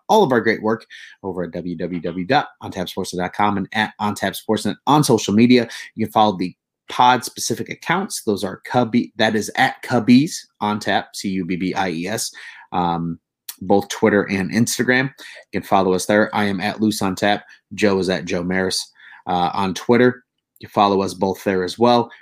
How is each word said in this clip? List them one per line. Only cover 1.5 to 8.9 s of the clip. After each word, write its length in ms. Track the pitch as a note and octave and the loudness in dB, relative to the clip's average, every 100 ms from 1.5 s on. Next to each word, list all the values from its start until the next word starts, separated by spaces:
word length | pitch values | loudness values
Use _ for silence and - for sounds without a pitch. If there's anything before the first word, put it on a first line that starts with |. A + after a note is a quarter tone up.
W 240 | F2 F2 E2 | -8 -8 -8
W 240 | F2 F2+ | -6 -6
W 260 | E2+ F2 F2+ | -6 -6 0
dot 220 | C#3 - - | 0 -2 -8
on 100 | G2+ | -10
tap 180 | F#2+ F2 | -8 -8
sports 240 | - F#2 | -8 -8
net 100 | F2+ F2+ | -6 -4
dot 80 | |
com 240 | - G#2 G2 | 0 0 0
and 100 | F#2 | -4
at 200 | A2 G#2 - | -4 -4 -4
On 160 | G#2 G2+ | -6 -2
Tap 200 | G2 - | -4 -4
Sports 300 | - G#2+ G#2 | -4 -2 -4
Net 120 | - B2 | -4 2
on 160 | D3+ | 2
social 300 | C3+ A2 - | 4 2 2
media. 340 | G#2 A#2+ B2 A#2 - - | 4 6 6 2 -6 -14
You 120 | - G#2+ | -8 -2
can 40 | |
follow 260 | A2+ G#2+ F2+ | 2 2 2
the 180 | F2+ - _ _ - | -6 -10 _ _ -6
pod-specific 800 | - B2 B2 - - - A2+ - | 2 4 4 0 -8 -6 -6 -8
accounts. 540 | - - F3 A3 - | -8 -4 -2 -4 -6
Those 200 | - F#2+ | -4 -2
are 180 | F#2+ F#2 - | -4 -10 -4
Cubby-, 480 | B2 A#2 | -2 0